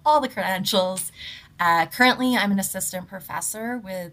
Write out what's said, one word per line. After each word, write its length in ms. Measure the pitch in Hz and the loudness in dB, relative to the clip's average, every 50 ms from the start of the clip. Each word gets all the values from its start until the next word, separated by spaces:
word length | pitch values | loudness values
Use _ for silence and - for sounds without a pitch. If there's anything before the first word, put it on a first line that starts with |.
| - | 4
all 160 | 302 302 294 | 4 4 4
the 60 | 262 254 | 4 0
credentials. 840 | - 208 180 185 190 185 190 - - 190 185 185 185 180 - - - - - - - - - - _ - | -2 -2 -2 -2 -2 -2 -2 0 2 2 2 0 -2 -4 -6 -8 -10 -14 -16 -16 -16 -18 -20 -12 _ 0
Uh, 240 | 175 170 170 170 165 | 2 4 4 4 2
currently, 500 | 160 - - 247 254 247 247 254 254 247 | 2 2 4 4 4 4 4 2 2 2
I'm 160 | 214 196 202 | 2 2 2
an 80 | 196 196 | 2 0
assistant 500 | 190 - - 190 185 - - 185 180 185 | 0 -2 -4 -6 -6 -6 -6 -8 -10 -12
professor 680 | 202 190 - - - 165 - - - 220 226 233 247 | -14 -14 -12 -10 -8 -6 -6 -6 -6 -6 -6 -6 -6
with 360 | 247 208 190 185 185 175 170 | -8 -8 -8 -8 -8 -10 -10